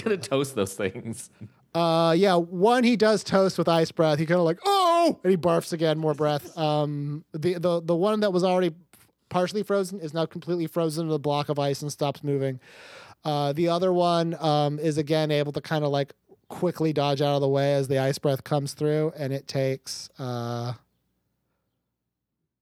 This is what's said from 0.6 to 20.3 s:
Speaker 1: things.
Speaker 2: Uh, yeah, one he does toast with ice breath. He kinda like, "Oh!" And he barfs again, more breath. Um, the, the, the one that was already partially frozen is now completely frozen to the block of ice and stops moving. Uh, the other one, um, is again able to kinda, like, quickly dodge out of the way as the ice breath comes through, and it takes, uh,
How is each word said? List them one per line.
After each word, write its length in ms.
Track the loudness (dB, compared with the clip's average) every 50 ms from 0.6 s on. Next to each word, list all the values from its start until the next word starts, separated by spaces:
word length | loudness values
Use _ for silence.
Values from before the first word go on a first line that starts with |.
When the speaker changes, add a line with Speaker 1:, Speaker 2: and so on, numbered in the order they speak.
| -2 -2 -2
Speaker 1:
things. 540 | -4 -4 -4 -4 -6 -10 -10 -10 -12 -14 -18 _ -20 -20 -20 _ _ _ _ -2
Speaker 2:
Uh, 400 | 0 0 2 2 4 4 4 4
yeah, 200 | 4 4 4 4
one 480 | 2 0 -2 0 2 4 4 4 4 4
he 120 | 4 4
does 260 | 4 4 4 2 2 0
toast 340 | 2 2 4 4 2 0 0
with 100 | 2 2
ice 220 | 4 4 2 2
breath. 260 | 0 2 2 2 2 2
He 80 | 2
kinda 160 | 2 2 2
like, 160 | 2 2 0 0 0
"Oh!" 540 | 2 4 4 4 4 4 4 4 2 2 2 2
And 60 | 2
he 60 | 2
barfs 360 | 2 2 2 2 2 0 -2
again, 260 | -2 0 0 0 2 2
more 160 | 0 0 0
breath. 420 | 0 0 0 0 -2 -6 -8 -4 -2
Um, 680 | 0 0 2 0 0 -2 -4 -6 -6 -6 -8 -10 -12 _
the, 220 | -8 -4 -2 -2 -2
the, 260 | 0 0 0 0 0
the 140 | 0 0 0
one 240 | 2 2 2 2 2
that 120 | 0 0
was 120 | 2 2 2
already 300 | 2 2 2 0 0 -2 -6 -14 _ -20 -20 _ _ _ _ _ -4
partially 340 | -2 -2 -2 -2 -2 -4 -2
frozen 340 | -2 -2 -2 -2 -4 -6 -10
is 140 | -10 -6 -4
now 100 | -4 -4
completely 400 | -4 -6 -8 -6 -4 -4 -4 -4 -4
frozen 380 | -2 -2 -2 -2 -2 -4 -4
to 60 | -2
the 60 | -4 -2
block 300 | -2 -2 -2 0 -2 -2
of 80 | -2 -2
ice 240 | -2 -2 -2 -4
and 80 | -6 -10
stops 300 | -6 -4 -2 -2 -2 -4 -4
moving. 360 | -4 -2 -2 -2 -4 -4 -8 -12 -20 -20 -20 -20 -20 -20 -20 -20 -20 -18 _ -6
Uh, 280 | -4 -2 0 -2 -2
the 160 | 0 0 0 0
other 240 | 2 2 2 2
one, 440 | 2 2 2 4 2 2 0 -2 -4 -2
um, 380 | 0 2 2 2 2 0 -2 -2
is 180 | -2 -2 0 0
again 320 | 0 0 0 0 2 2
able 200 | 0 0 0 -2
to 80 | -4 -8
kinda, 280 | -6 -4 -2 -2 0 0
like, 260 | 0 0 -2 -4 -8 _ _ _ -20 -20 _ -18
quickly 440 | -6 -4 -2 -2 -2 0 -2 0
dodge 280 | 0 0 0 0 0 0
out 120 | 0 0 2
of 60 | 2
the 80 | 2 2
way 240 | 2 2 2 2 2
as 140 | 0 0 0
the 100 | 0 0
ice 200 | 0 0 -2 0
breath 260 | -2 -2 -2 -2 -2
comes 300 | -2 -2 -2 -2 -4 -6
through, 380 | -4 -2 0 0 0 -2 -2 -4
and 160 | -6 -6 -6
it 160 | -6 -6 -8 -6
takes, 600 | -4 -2 -2 -2 -4 -6 _ -12 -12 -12 -14 -16 _ -12
uh, 540 | -10 -8